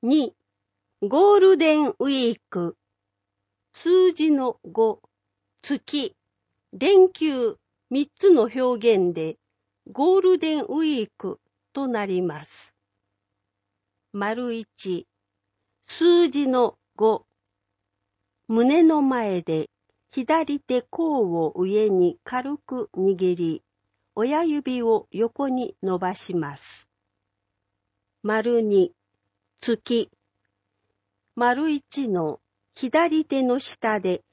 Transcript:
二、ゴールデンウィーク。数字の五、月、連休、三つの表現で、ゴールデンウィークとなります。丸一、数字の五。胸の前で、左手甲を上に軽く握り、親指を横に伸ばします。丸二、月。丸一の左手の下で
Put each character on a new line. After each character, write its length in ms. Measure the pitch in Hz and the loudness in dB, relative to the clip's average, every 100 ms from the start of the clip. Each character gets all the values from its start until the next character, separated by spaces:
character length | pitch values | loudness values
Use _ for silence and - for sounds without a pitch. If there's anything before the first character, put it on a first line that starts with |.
二、 340 | 233 302 262 _ _ _ _ _ _ _ | 2 0 0 _ _ _ _ _ _ _
ゴ 340 | 202 269 392 403 | -2 4 6 8
ー 40 | |
ル 160 | 381 370 | 6 6
デ 180 | 320 | 4
ン 140 | 302 294 - | 2 0 -2
ウ 100 | 269 | -2
ィ 260 | 269 240 | 0 0
ー 60 | 233 _ | -2 _
ク。 280 | 185 175 - _ _ _ _ _ _ _ _ _ | -6 -6 -8 _ _ _ _ _ _ _ _ _
数 380 | _ 330 359 370 | _ 2 4 4
字 180 | 339 311 | 2 2
の 280 | 294 254 - | 2 0 -6
五、 360 | - 180 226 208 _ _ _ _ _ _ | -10 0 0 0 _ _ _ _ _ _
月、 520 | - 285 - 294 262 _ _ _ _ _ _ | -8 -8 -4 -6 -6 _ _ _ _ _ _
連 380 | 190 277 392 370 | -6 2 6 6
休、 460 | - 311 269 233 - _ _ _ | 2 -4 -2 -4 -6 _ _ _
三 200 | 262 285 _ | -6 -6 _
つ 140 | 392 | 4
の 120 | 330 | 4
表 540 | 226 233 254 247 233 208 | 4 0 -2 0 2 2
現 180 | 180 | 2
で、 240 | 165 160 156 _ _ _ _ - | -2 -8 -10 _ _ _ _ -20
ゴ 280 | - 339 381 | -2 2 4
ー 20 | |
ル 180 | 370 359 | 4 2
デ 200 | 320 302 | 0 -4
ン 20 | |
ウ 200 | - 285 | -4 -4
ィ 180 | 320 277 | -2 -2
ー 80 | 208 _ | -6 _
ク 240 | 190 - _ _ _ | -10 -10 _ _ _
と 160 | - 269 | -8 -4
な 180 | 226 202 | -4 -2
り 160 | 185 | -2
ま 220 | 180 151 | -4 -6
す。 320 | 151 - - _ _ _ _ _ _ _ _ _ _ _ _ _ _ | -16 -20 -20 _ _ _ _ _ _ _ _ _ _ _ _ _ _
丸 420 | 202 202 226 247 | -8 -6 -6 -6
一、 520 | 233 220 _ 196 175 - _ _ _ _ _ _ _ _ | -8 -10 _ -8 -8 -10 _ _ _ _ _ _ _ _
数 420 | - 330 349 339 | 0 2 4 2
字 180 | 262 277 | 0 -2
の 300 | 254 240 - _ - | 0 0 -2 _ -2
五。 280 | 220 202 _ _ _ _ _ _ _ _ _ _ _ _ _ | 0 0 _ _ _ _ _ _ _ _ _ _ _ _ _
胸 340 | 226 247 302 | 0 4 6
の 200 | 330 311 | 4 4
前 400 | 269 254 220 185 | 0 0 -2 -4
で、 280 | 170 160 156 _ _ _ _ | -2 -4 -4 _ _ _ _
左 480 | - 247 311 320 285 | -8 -2 -2 0 -6
手 240 | _ 254 | _ -4
甲 380 | - - 330 285 | -4 -4 -2 0
を 320 | 202 170 160 | 0 0 -2
上 360 | - 185 208 214 | -2 -2 0 2
に 280 | 190 175 175 | 2 2 0
軽 340 | - 254 262 294 | -10 -8 -6 -10
く 300 | - 254 233 - | -10 -10 -10 -2
握 400 | 190 185 185 175 | -2 0 -2 -2
り、 260 | 170 156 _ _ _ _ _ - | -4 -6 _ _ _ _ _ -6
親 260 | 233 302 | -2 0
指 400 | 339 294 262 254 | 0 -2 -4 -4
を 240 | 233 220 - | 0 -2 -2
横 380 | 175 226 _ 277 | -6 -6 _ -4
に 280 | 254 240 - | -4 -6 -8
伸 160 | 190 180 | -6 -4
ば 160 | 185 | -4
し 200 | 185 - | -8 -8
ま 220 | 180 147 143 | -6 -6 -12
す。 340 | - - _ _ _ _ _ _ _ _ _ _ _ _ _ _ | -20 -20 _ _ _ _ _ _ _ _ _ _ _ _ _ _
丸 400 | 208 220 220 240 | -4 -2 0 0
二、 300 | 214 202 180 _ _ _ _ _ _ _ | 2 2 2 _ _ _ _ _ _ _
月。 500 | - 226 - 240 - _ _ _ _ _ _ _ _ _ _ _ _ - | -4 -4 -2 -4 -4 _ _ _ _ _ _ _ _ _ _ _ _ -4
丸 340 | 240 247 311 | -2 0 -2
一 380 | 294 _ - 262 | -4 _ -8 -4
の 320 | 180 160 - _ _ _ | -2 -4 -8 _ _ _
左 500 | - 262 302 339 311 | -10 -2 0 0 0
手 180 | 311 269 | -2 -2
の 160 | 254 247 | 0 -2
下 400 | - - 226 214 | -4 -8 -4 -4
で 240 | 185 180 _ | -2 -6 _